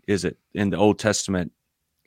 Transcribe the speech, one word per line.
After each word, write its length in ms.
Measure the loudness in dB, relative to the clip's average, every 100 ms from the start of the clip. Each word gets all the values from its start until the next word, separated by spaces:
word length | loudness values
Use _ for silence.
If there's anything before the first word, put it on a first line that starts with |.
| -4
is 180 | -2
it, 140 | -2 -8 _
in 160 | -2 -2
the 80 | 4
Old 200 | 4 4
Testament? 500 | 0 -2 -2 -2 -4 -10 _ _ _ _